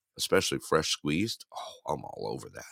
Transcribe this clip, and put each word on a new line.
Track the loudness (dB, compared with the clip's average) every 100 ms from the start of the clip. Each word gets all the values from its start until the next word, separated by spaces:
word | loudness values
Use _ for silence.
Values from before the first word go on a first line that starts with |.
| _ -6
especially | 4 4 4 -2
fresh | 2 2 4
squeezed. | 0 2 2 2 -2 -10
Oh, | -12 -12 -10 -4
I'm | -4 -4
all | -8 -6
over | -6 -8
that. | -14 -16